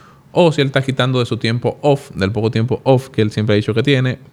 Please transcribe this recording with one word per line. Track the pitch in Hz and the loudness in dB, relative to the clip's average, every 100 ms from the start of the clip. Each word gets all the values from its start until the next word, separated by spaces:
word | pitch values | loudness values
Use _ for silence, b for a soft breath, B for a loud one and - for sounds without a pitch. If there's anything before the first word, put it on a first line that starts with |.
| B B B | B B B
o | - 175 | 2 2
si | 151 | 2
él | 135 | 0
está | 135 | 0
quitando | 131 131 127 127 | -2 -2 0 0
de | 117 | -2
su | 110 | -2
tiempo | 113 120 120 - | -2 -2 -4 -2
off, | 147 139 - | 0 0 -2
del | - 95 | -4 -2
poco | 107 110 | 0 -2
tiempo | 113 117 98 | 0 -2 0
off | 135 127 - | 2 2 0
que | - | -2
él | 107 | -2
siempre | 110 104 | 0 0
ha | 104 | 0
dicho | 107 | 0
que | 113 | 0
tiene, | 139 135 131 - - | 2 2 0 -4 -8